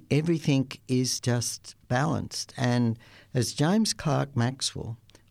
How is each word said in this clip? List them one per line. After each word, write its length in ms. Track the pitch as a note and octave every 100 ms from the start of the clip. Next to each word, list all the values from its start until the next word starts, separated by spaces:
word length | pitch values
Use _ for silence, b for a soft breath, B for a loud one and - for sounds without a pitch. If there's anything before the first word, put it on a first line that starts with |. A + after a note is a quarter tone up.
| -
everything 600 | C#3 E3 E3 - C3+ C3 - -
is 320 | B2+ B2+ -
just 560 | B2 A#2+ A#2 - - - -
balanced. 640 | B2 D#3+ A#2 - - - -
And 420 | B2 B2 A#2 A2+ B B B
as 200 | C3+ A2+
James 400 | - D3+ G#3+ G#3+
Clerk 420 | - D#3+ C3+ C3+ A#2+
Maxwell 600 | A#2+ C3 - - - A2+ - B _